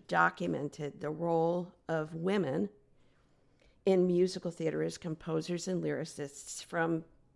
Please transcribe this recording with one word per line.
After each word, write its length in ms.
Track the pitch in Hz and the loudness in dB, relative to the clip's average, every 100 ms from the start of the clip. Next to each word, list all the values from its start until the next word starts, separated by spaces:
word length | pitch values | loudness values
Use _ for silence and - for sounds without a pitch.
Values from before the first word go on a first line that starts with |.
| - | -2
documented 960 | 170 170 - 175 151 143 - 147 - | 4 4 2 -2 -2 -4 -6 -8 -6
the 80 | 147 | -6
role 640 | 156 170 165 165 175 180 - - | -2 2 2 4 0 -4 -10 -4
of 260 | 160 156 165 | -4 -4 -4
women 540 | 175 208 151 151 202 - _ _ - _ _ _ _ _ _ _ 196 | 0 2 2 0 -2 -6 _ _ -20 _ _ _ _ _ _ _ 4
in 200 | 190 180 | 6 6
musical 440 | 175 185 185 175 | 6 4 0 -8
theater 320 | - 160 151 | -2 -2 0
as 140 | 160 165 | -2 -4
composers 680 | 175 160 - 160 160 175 190 | -8 -8 -2 -2 -2 -4 -2
and 160 | 180 | -2
lyricists 800 | 156 139 160 - 143 - - - | -2 -4 -6 -8 -10 -10 -14 -14
from, 400 | - 170 165 160 - - _ | -6 0 2 0 -4 -18 _